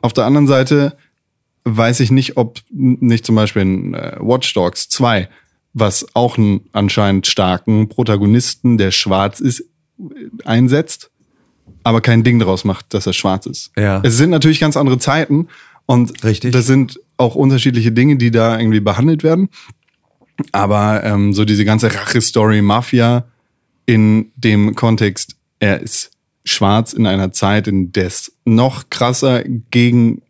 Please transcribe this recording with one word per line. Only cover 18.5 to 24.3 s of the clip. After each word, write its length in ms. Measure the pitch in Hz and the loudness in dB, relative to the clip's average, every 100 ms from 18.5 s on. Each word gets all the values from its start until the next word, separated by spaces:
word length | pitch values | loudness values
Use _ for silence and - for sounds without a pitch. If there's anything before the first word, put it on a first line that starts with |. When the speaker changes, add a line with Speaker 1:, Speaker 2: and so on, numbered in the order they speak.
| 113 | 0
Speaker 1:
irgendwie 220 | 113 107 | 0 2
behandelt 420 | 104 98 143 156 | 0 0 0 0
werden. 260 | 156 170 190 - - - _ _ _ _ _ - - | 0 0 -2 -6 -20 -20 _ _ _ _ _ -12 -4
Aber, 500 | 101 101 104 104 107 | -2 0 0 0 0
ähm, 280 | - 101 101 | -2 0 0
so 120 | 98 | 0
diese 200 | 107 104 | 0 0
ganze 300 | 104 107 113 | 2 2 0
Rache-Story 680 | 101 98 120 - 120 107 107 | -2 -4 -2 0 0 2 2
Mafia 640 | 101 107 120 127 117 120 120 _ _ _ _ _ - | 2 0 0 2 2 0 -4 _ _ _ _ _ 0
in 460 | 113 107 110 110 | 2 4 2 -2